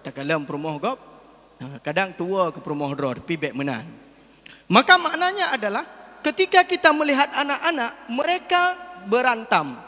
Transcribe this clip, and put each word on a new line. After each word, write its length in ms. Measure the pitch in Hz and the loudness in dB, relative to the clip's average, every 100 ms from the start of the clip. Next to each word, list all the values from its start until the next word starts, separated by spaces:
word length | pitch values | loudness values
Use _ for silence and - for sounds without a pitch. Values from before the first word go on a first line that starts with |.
Tak 80 | - | -10
kalan 320 | 139 139 160 | -8 -2 -2
perumah 320 | 135 147 156 147 | -2 -6 -6 -4
gop, 220 | 190 262 - - - - - _ | -6 -6 -14 -20 -20 -20 -20 _
ha, 180 | 135 139 | -14 -10
kadang 320 | - 156 190 | -4 -2 -2
tua 400 | 165 175 190 175 | -4 -4 0 -2
ke 80 | - | -4
perumah 320 | - 147 143 | -8 -4 -4
draw, 240 | 139 139 120 | -2 -4 -4
tapi 220 | - 165 | -6 -4
baik 160 | 147 120 | -4 -4
menan. 320 | 139 117 165 - - - - - - - _ | -4 -6 -10 -18 -20 -20 -20 -20 -20 -20 _
Maka 320 | 196 269 359 | 4 8 4
maknanya 560 | 330 311 359 403 349 262 | 4 0 0 0 -2 0
adalah 300 | 208 220 330 - - - | -2 -4 -8 -16 -20 -4
ketika 460 | - - 370 370 359 | -4 0 4 4 4
kita 240 | 349 330 | 4 4
melihat 400 | 302 302 269 262 | 4 2 2 2
anak-anak, 800 | 262 285 269 330 311 233 - - | 0 -2 0 -2 -2 -4 -8 -8
mereka 500 | 240 302 359 - 359 359 359 - - 196 | -4 0 -2 2 2 2 -2 -14 -14 0
berantam. 720 | 233 254 226 220 180 143 120 | 2 2 0 2 0 0 -10